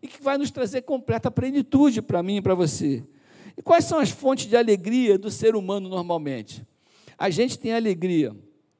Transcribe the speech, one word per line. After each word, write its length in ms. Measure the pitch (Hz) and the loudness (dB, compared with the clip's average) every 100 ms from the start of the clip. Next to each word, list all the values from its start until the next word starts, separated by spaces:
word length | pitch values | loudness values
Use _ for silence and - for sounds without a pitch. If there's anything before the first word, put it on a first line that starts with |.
e 60 | 262 | -18
que 120 | - | -6
vai 160 | 277 277 | -4 -2
nos 140 | 285 | -4
trazer 320 | - 254 262 | -4 -6 -6
completa 480 | 247 269 - 226 247 | -6 -6 -4 -4 -2
plenitude 720 | 233 262 277 - 269 285 220 | -2 -2 -2 2 4 4 4
para 180 | 208 185 | -2 -2
mim 180 | 180 202 | 0 -2
e 40 | |
para 140 | 196 185 | 0 2
você. 480 | 170 - 156 127 - _ _ - - - | 2 0 -2 -4 -6 _ _ -20 -20 -18
E 60 | |
quais 220 | - 339 | 4 4
são 160 | 330 330 | 4 0
as 100 | 277 | 0
fontes 360 | - 269 269 214 | 0 -2 -2 0
de 100 | 233 | 2
alegria 600 | 226 202 180 247 247 190 | 4 2 2 0 4 2
do 140 | 208 | 2
ser 240 | - 226 | 0 0
humano 340 | 220 185 202 190 | 2 -2 -6 -6
normalmente? 800 | 185 175 170 147 131 104 - - _ _ _ - _ | -8 -4 -4 -4 -8 -10 -18 -20 _ _ _ -20 _
A 140 | 196 | -4
gente 260 | 165 247 214 | 0 -2 -2
tem 160 | - | -4
alegria 640 | 226 226 175 180 170 135 101 _ _ _ _ | -2 -2 -2 0 0 -2 -6 _ _ _ _